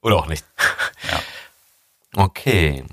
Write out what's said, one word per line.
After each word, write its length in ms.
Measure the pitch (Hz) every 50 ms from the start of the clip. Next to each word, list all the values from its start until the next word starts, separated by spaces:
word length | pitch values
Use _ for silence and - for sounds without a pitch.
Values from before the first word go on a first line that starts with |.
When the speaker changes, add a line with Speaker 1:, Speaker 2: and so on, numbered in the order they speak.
Speaker 1:
Oder 160 | _ 113 107 85
auch 100 | 76 78
nicht. 180 | 80 76 - _ _ - - - - - - - - - - -
Speaker 2:
Ja. 120 | - - - - - - - - _ _ _ _ _ _ _ _ _ _ _ _ _
Speaker 1:
Okay. 680 | 98 98 92 - - - 139 120 95 82 76 71 67 65 -